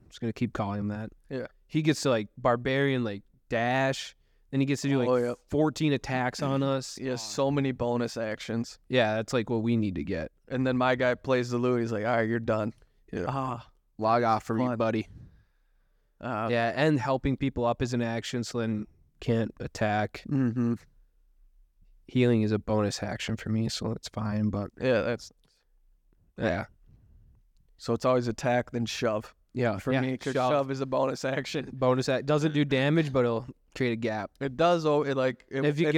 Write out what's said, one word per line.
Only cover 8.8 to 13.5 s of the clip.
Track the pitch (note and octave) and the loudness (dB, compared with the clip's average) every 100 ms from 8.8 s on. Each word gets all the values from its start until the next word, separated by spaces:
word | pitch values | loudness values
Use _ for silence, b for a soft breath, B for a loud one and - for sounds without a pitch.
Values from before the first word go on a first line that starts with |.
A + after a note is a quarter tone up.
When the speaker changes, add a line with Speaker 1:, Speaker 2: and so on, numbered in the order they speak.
| - | 0
Speaker 1:
Yeah, | B2+ A2 A2 | 2 4 2
that's, | A2 | 0
like, | B2+ A2 | -2 0
what | A#2 | 0
we | A2+ A#2 | 2 2
need | G#2 E2+ | 2 -2
to | |
get. | D2+ F2 D#2 _ - | -4 -4 -6 _ -8
Speaker 2:
And | B2+ C3 | -2 0
then | B2+ | 2
my | B2+ B2+ | 2 2
guy | B2+ A#2+ | 2 0
plays | - B2+ B2 | 0 0 0
the | A#2+ | 0
lute. | B2 B2 | 2 2
He's | A2+ | 0
like, | G#2+ A2 | -2 0
"All | A#2 | 0
right, | A2 | 0
you're | A#2 | 0
done." | A2+ A2 G#2+ - _ _ _ | 0 0 0 -6 _ _ _
Speaker 3:
Yeah. | - F2+ | -6 -4
Speaker 2:
Ah. | C3+ C3 | -4 -6